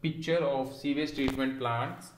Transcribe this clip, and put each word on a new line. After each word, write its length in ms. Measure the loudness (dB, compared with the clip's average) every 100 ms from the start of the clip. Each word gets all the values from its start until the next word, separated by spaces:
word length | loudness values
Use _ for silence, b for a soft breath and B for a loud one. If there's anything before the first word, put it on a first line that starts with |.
picture 380 | -2 -2 0 2
of 360 | 4 2 -2
sewage 400 | -4 -2 0 0
treatment 440 | 0 0 2 0 0
plants. 540 | 0 0 0 -4 -12